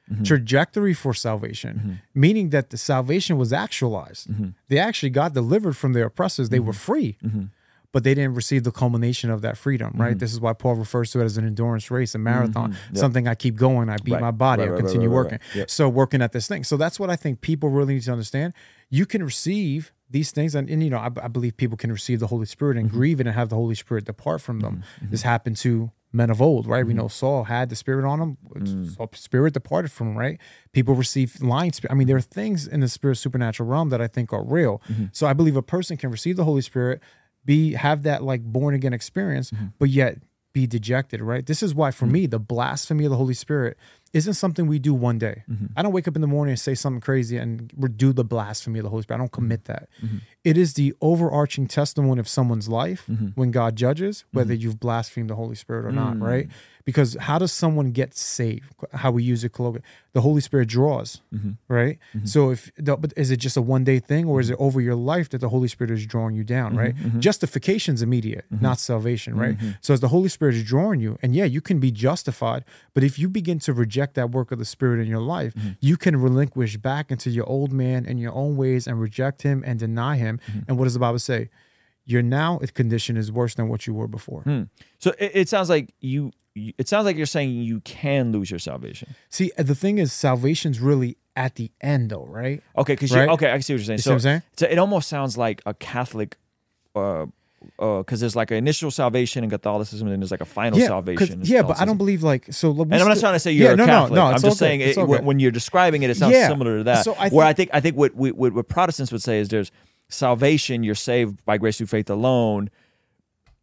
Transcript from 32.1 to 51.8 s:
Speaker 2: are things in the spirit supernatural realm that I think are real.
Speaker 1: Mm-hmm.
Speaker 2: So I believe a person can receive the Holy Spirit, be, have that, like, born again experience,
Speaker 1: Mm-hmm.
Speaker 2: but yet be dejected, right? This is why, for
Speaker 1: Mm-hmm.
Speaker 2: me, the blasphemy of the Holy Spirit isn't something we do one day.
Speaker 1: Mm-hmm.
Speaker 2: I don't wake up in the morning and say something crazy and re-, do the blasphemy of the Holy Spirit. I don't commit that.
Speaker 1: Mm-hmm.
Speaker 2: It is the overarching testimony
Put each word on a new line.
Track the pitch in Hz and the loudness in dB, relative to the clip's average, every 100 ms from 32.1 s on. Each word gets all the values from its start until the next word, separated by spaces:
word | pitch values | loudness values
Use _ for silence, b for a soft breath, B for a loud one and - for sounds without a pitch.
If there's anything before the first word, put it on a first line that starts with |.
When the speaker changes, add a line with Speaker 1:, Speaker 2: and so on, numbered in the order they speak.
| 131 | 4
Speaker 2:
are | |
things | - 196 214 180 143 | 0 -4 -4 -4 -4
in | 151 | -2
the | 127 | -2
spirit | - 139 123 | 0 -2 -2
supernatural | 131 123 117 - 117 | -2 -2 -2 -2 -2
realm | 147 156 | 0 0
that | 120 | 0
I | 117 | -2
think | 123 117 | -4 -4
are | 104 | -4
real. | 104 160 131 101 - | -2 2 2 0 -4
Speaker 1:
Mm-hmm. | 107 98 | -4 -4
Speaker 2:
So | - 147 | -2 0
I | |
believe | 135 160 135 | 4 4 2
a | - 180 | 0 -4
person | 175 151 | -4 -6
can | 131 | -6
receive | 110 170 185 | -4 -4 0
the | |
Holy | 156 139 | 2 0
Spirit, | - 127 123 135 b b b _ | -2 -2 -2 -4 b b b _
be, | 143 151 156 | 2 4 4
have | 120 143 151 | 0 0 0
that, | 147 143 | 0 -2
like, | 135 127 | -2 -4
born | 113 127 147 | -2 -2 0
again | 139 131 | 0 0
experience, | 120 - 185 196 135 127 | -4 -6 -4 -2 -4 -4
Speaker 1:
Mm-hmm. | 107 98 - | -6 -8 0
Speaker 2:
but | 139 | 2
yet | 135 127 - - _ _ | 4 2 0 -12 _ _
be | 135 123 | -2 0
dejected, | 117 107 127 135 110 | 0 -2 -2 -2 -6
right? | 110 123 | -4 -4
This | 127 156 | -4 -2
is | 208 | 0
why, | 147 143 | 0 0
for | - 110 | 0 2
Speaker 1:
Mm-hmm. | |
Speaker 2:
me, | 165 160 | 2 2
the | 110 | -2
blasphemy | 104 120 131 143 - 151 | -4 -4 -2 -4 -2 0
of | 143 | 2
the | 127 | 2
Holy | 131 | 0
Spirit | 123 - 147 120 - b b b | -2 -4 -2 -2 -6 b b b
isn't | 160 175 | -2 0
something | 196 190 160 160 | 0 -2 0 0
we | 151 | 2
do | 143 | 2
one | 131 120 113 | 2 2 0
day. | 110 110 - | -4 -6 -8
Speaker 1:
Mm-hmm. | 110 101 110 | -8 -4 -2
Speaker 2:
I | |
don't | 202 | -2
wake | 185 165 | -2 -2
up | 151 | 0
in | |
the | 151 | 0
morning | 147 143 | 0 0
and | 120 | -2
say | - | -4
something | 127 143 123 | -4 -4 -4
crazy | 120 131 117 120 | 0 0 0 -4
and | 117 113 117 139 | -4 -6 -10 -4
re-, | 131 | -4
do | 110 135 | 2 4
the | 127 | 4
blasphemy | 113 117 104 107 - 110 | 0 -2 -4 -8 -6 -6
of | |
the | 107 | -4
Holy | 110 | -6
Spirit. | 104 117 | -4 -6
I | |
don't | 123 | -6
commit | - 117 113 - | -4 -2 -2 -4
that. | - - B | -10 -12 B
Speaker 1:
Mm-hmm. | 113 104 110 _ | -8 -8 -10 _
Speaker 2:
It | 165 160 | 2 4
is | 170 | 4
the | 147 139 - | 2 0 2
overarching | 151 170 165 143 147 - 127 | 2 2 2 0 0 -2 -4
testimony | - | -2